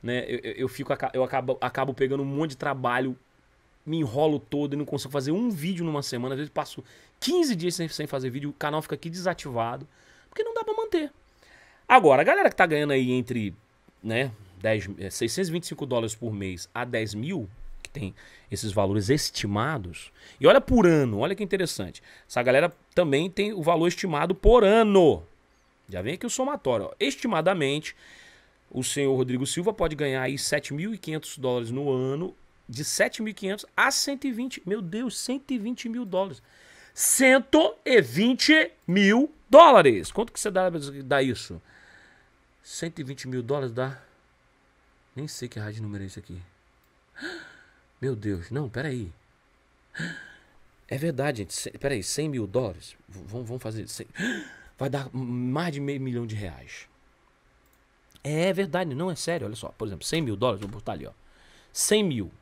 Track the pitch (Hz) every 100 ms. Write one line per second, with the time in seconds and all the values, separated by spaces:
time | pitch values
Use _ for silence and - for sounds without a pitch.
0 | 113 123 120 120 - - 131 - 135 139
1 | 143 131 127 135 127 127 123 - 135 127
2 | 131 139 139 139 160 131 143 135 127 123
3 | 131 127 _ _ _ _ _ _ - 165
4 | 143 117 160 147 - 147 143 143 143 143
5 | 131 143 135 175 247 185 160 180 170 147
6 | 135 123 127 135 147 - 143 - - -
7 | _ _ - 349 311 190 175 170 165 -
8 | 151 139 131 123 143 - 151 156 151 147
9 | 170 170 180 165 147 117 113 127 165 _
10 | _ _ _ - 453 453 440 427 440 349
11 | 294 _ _ _ _ - - _ - 254
12 | 170 131 180 381 359 - 180 147 147 135
13 | 127 127 123 123 104 87 _ _ _ _
14 | 107 113 135 110 - - 113 110 95 101
15 | 95 - 117 175 185 170 - 151 139 123
16 | 113 - 117 104 95 90 - 113 123 120
17 | 110 104 139 190 101 - - - - -
18 | 95 - - - - 98 110 95 98 104
19 | 98 151 - - 107 101 131 151 90 85
20 | - _ - - 151 254 - 254 180 160
21 | 131 104 143 196 202 190 170 - 92 -
22 | - - _ - 123 131 170 - _ -
23 | 175 139 180 170 208 202 151 170 170 170
24 | 190 147 165 185 208 240 196 220 220 196
25 | 160 90 80 _ _ _ _ _ - 92
26 | 98 175 240 - 262 285 135 113 95 -
27 | 277 - 247 180 160 185 139 147 - -
28 | - - - - _ _ _ 123 127 -
29 | 139 131 127 123 135 - 180 214 170 147
30 | 147 131 131 139 - 147 - 143 196 220
31 | - 156 - - 127 123 113 127 143 127
32 | 131 139 185 - _ _ - 120 151 -
33 | 214 - 220 202 190 208 - - 240 -
34 | - 277 277 226 254 - - 214 175 208
35 | 254 - - 262 - 254 208 247 233 233
36 | 226 185 196 135 _ _ - - - -
37 | - - 262 262 262 302 339 - - 247
38 | 127 131 226 262 - 311 - - - 185
39 | 196 226 294 - _ 269 330 233 143 104
40 | - - 226 - - 185 185 170 143 139
41 | 135 139 135 117 - 82 _ - - -
42 | - _ _ _ _ _ - - 165 170
43 | 131 139 127 127 117 143 131 117 131 131
44 | - _ _ _ _ _ _ _ _ _
45 | _ - 151 - 123 - 107 107 107 104
46 | 98 92 - 87 90 _ _ _ _ _
47 | _ - 330 349 - - _ _ _ _
48 | 131 117 104 95 90 127 139 120 151 127
49 | 92 - _ _ _ _ _ _ _ -
50 | 165 - - - _ _ - _ _ 139
51 | 165 131 143 120 95 - - - 139 127
52 | 90 - 156 135 101 117 120 82 - -
53 | _ 95 73 117 113 123 113 110 92 -
54 | 113 - 226 339 302 - - _ 135 135
55 | 131 127 123 123 123 143 175 143 143 143
56 | 131 120 120 107 98 67 65 - - _
57 | _ _ _ _ _ _ _ _ _ _
58 | _ - 135 151 180 180 196 175 175 131
59 | 180 165 - 170 101 107 - - 110 87
60 | - 165 139 101 123 98 104 104 - 92
61 | 65 - - _ _ - _ - - 214
62 | 202 123 87 -